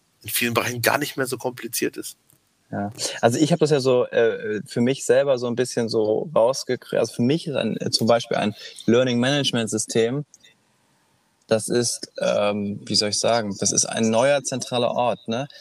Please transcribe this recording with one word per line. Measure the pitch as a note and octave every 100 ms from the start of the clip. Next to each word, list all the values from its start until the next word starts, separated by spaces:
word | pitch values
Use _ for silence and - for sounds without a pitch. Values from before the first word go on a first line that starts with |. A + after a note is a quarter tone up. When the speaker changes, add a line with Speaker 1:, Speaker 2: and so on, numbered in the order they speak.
| _ _
Speaker 1:
in | A2
vielen | - A#2+
Bereichen | A#2 A2+ B2
gar | A2 A#2
nicht | C#3+ -
mehr | C3
so | B2+
kompliziert | C3 B2+ A#2 - - -
ist. | - - _ _ _ _ _
Speaker 2:
Ja. | G#2 G2+ - - -
Also | A#2+ A#2+
ich | D#3
hab | E3+
das | D3+
ja | D3
so, | C3 B2 A#2+
äh, | - A#2 G2 G#2+ G#2+ -
für | -
mich | A#2+ C3+ -
selber | B2+ C#3 B2+
so | B2
ein | A#2+
bisschen | B2+ - A2+
so | A2+ G#2+ A2 - D3
rausgekriegt. | A2+ C3+ - B2 - -
Also | A2+
für | -
mich | A#2+ D#3+ E3
ist | B2+
ein, | A2 -
äh, | -
zum | - A2+
Beispiel | A#2 - -
ein | G2+ G#2 - - -
Learning | A#2 B2+ A#2+
Management | B2 C#3+ C3+ B2 A2
System, | A2 - A#2+ A2+ C3+ D3 _ - _ _ _ _ _ _ _ _ _ _
das | A2 -
ist, | A#2+ A#2 - - -
ähm, | B2 A#2 G#2 G#2 G2+ G#2 -
wie | A2
soll | G#2
ich | G2+
sagen, | A2 A#2 G#2 G2
das | G2+
ist | G#2+ -
ein | - A2+
neuer | A2+ C3 C#3+
zentraler | B2 B2+ - B2 A#2+
Ort, | - B2 G#2 -
ne? | A2+ C#3+ -